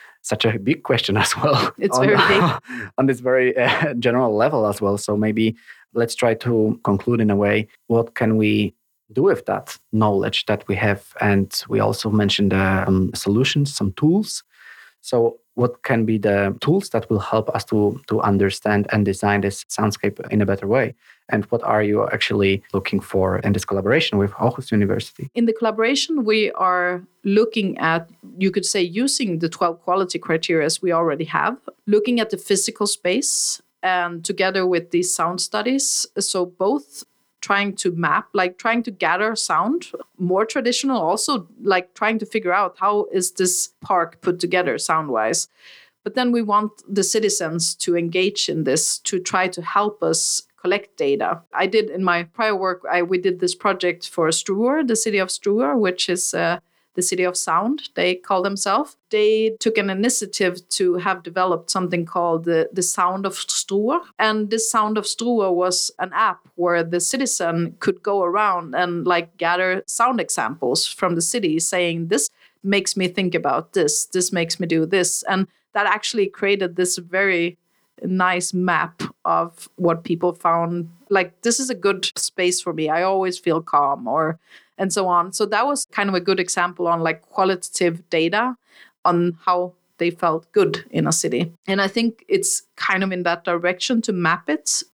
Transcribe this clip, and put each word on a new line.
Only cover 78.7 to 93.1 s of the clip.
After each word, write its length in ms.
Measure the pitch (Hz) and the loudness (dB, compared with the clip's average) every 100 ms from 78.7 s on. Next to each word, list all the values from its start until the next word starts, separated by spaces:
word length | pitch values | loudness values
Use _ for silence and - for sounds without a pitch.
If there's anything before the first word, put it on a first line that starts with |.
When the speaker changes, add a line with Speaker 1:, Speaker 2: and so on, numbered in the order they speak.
| 165 170 - - - | 0 -2 -6 -12 -8
Speaker 2:
of 440 | - 165 170 - - - | -2 0 -2 -8 -20 -2
what 280 | 175 165 | 0 0
people 280 | 165 170 180 | -2 -2 -2
found. 560 | 165 175 170 170 175 165 - _ | 0 0 0 0 -4 -6 -12 _
Like, 320 | 196 180 - | 0 0 -2
"This 180 | 233 226 | -2 -2
is 80 | 254 | -2
a 40 | |
good 360 | 220 196 185 185 - | -2 0 0 -2 -6
space 440 | - - 180 180 | -6 0 0 0
for 100 | - | -2
me. 160 | 156 156 | -2 0
I 140 | 156 | 0
always 360 | 185 190 185 180 | 2 2 0 -2
feel 220 | - 160 | 0 0
calm," 480 | 160 147 143 139 120 | 2 2 2 -2 -2
or 300 | 139 160 165 _ - _ - | 0 0 -4 _ -20 _ -6
and 140 | 196 | -2
so 140 | 208 185 | 0 2
on. 240 | 175 175 | 2 0
So 140 | - 208 | -2 0
that 200 | 208 262 | 0 0
was 200 | 277 - | -2 -4
kind 160 | - 202 | -2 0
of 60 | |
a 60 | 185 | 0
good 200 | 175 190 | 0 0
example 460 | 180 - 175 175 175 | 0 0 -2 -2 -2
on, 120 | 170 | 0
like, 220 | 165 160 | 0 -4
qualitative 840 | _ - 190 185 - - 180 170 - | _ 0 0 0 -6 -2 0 0 -4
data 460 | 165 165 202 247 254 _ - - _ | 0 0 0 -2 -4 _ -20 -20 _
on 340 | - 175 175 170 | 0 2 0 -2
how 280 | - 180 180 - _ _ | -2 0 -2 -8 _ _
they 120 | 170 | -4
felt 400 | 170 175 160 - | 0 -2 -2 0
good 320 | - 185 156 - | 2 2 0 -6
in 160 | 170 151 | -2 0
a 60 | |
city. 400 | 160 143 120 160 - - | 0 -2 -2 -2 -6 -4
And 140 | 196 | -2
I 80 | 196 | 0
think 360 | 233 226 220 - | 0 -2 -4 -2
it's 340 | 190 - - - - | -2 0 -4 -8 -8
kind 260 | - 190 | -2 -2
of 100 | 196 | -2